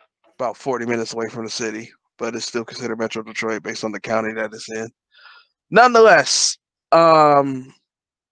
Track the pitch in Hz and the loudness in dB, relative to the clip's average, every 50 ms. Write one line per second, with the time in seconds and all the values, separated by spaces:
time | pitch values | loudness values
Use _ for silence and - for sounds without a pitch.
0 | _ _ _ _ _ _ _ _ 131 117 104 - - 139 127 117 117 120 120 117 | _ _ _ _ _ _ _ _ -8 -8 -8 -8 -6 -6 -6 -4 -4 -4 -4 -4
1 | 113 - - 113 113 110 117 120 113 107 - - 123 110 107 110 117 - _ _ | -4 -8 -8 -8 -8 -8 -8 -10 -12 -10 -8 -8 -8 -8 -8 -10 -14 -16 _ _
2 | _ _ _ _ 120 117 117 113 - - - 120 113 - 117 120 127 117 113 113 | _ _ _ _ -10 -8 -8 -10 -12 -8 -8 -8 -8 -8 -12 -12 -10 -10 -6 -6
3 | 113 110 - 113 110 110 110 - 113 110 110 104 82 107 110 - - 110 101 98 | -6 -6 -6 -10 -12 -10 -12 -8 -6 -6 -6 -6 -8 -10 -12 -8 -8 -8 -10 -10
4 | - - 113 110 110 110 110 113 110 107 107 107 - - 110 110 113 113 _ _ | -8 -4 -4 -2 -2 -4 -6 -8 -8 -10 -10 -14 -16 -12 -10 -10 -10 -12 _ _
5 | _ _ _ _ _ - - _ _ _ _ _ _ _ 151 208 240 247 240 226 | _ _ _ _ _ -20 -20 _ _ _ _ _ _ _ 4 4 4 6 6 6
6 | 226 220 180 156 135 - - - - - - - _ _ _ _ _ _ - 165 | 8 8 8 6 4 0 -2 -2 -2 -2 -4 -8 _ _ _ _ _ _ 4 4
7 | 165 165 160 156 151 147 143 143 139 139 135 131 131 135 - _ _ _ _ _ | 6 6 6 6 6 6 6 4 2 0 -4 -10 -12 -18 -20 _ _ _ _ _
8 | _ _ _ _ _ _ | _ _ _ _ _ _